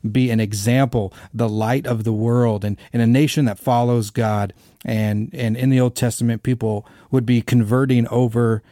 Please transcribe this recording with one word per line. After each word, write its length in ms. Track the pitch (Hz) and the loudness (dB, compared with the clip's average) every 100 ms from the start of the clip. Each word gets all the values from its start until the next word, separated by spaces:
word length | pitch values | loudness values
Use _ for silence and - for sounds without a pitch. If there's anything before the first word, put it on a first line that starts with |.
| 110 | -4
be 200 | 110 127 | 0 2
an 100 | 113 | 0
example, 720 | 107 104 107 127 135 120 98 - - | 0 -2 0 2 2 0 -4 -8 -16
the 160 | 117 113 | -4 -4
light 380 | 107 110 131 123 | -2 -2 -2 -2
of 180 | 117 | -4
the 80 | 110 | -2
world, 520 | 107 117 120 120 104 | -2 0 2 2 0
and, 140 | 104 98 - | -4 -6 -6
and 80 | 120 | 0
a 60 | 117 | 4
nation 400 | 127 151 - 131 | 4 2 2 0
that 120 | 101 | -2
follows 520 | - 120 120 120 107 | 0 0 2 0 -2
God. 420 | - 110 104 101 - _ _ | -2 -2 0 -4 -8 _ _
And, 460 | - 110 107 104 110 | -6 -2 -2 -2 -4
and 220 | - 117 113 | -4 -4 0
in 140 | 131 | 2
the 100 | 131 | 2
Old 160 | 123 - | 2 0
Testament, 460 | 123 - 120 113 | -4 -2 -2 -2
people 440 | - 123 110 104 - - - | -2 -4 -2 -4 -8 -20 -2
would 140 | 131 | -2
be 160 | 117 123 | 2 0
converting 640 | - 123 104 123 135 123 117 | 2 2 2 2 2 2 2
over 540 | 120 123 117 117 110 - | 0 0 2 0 0 -4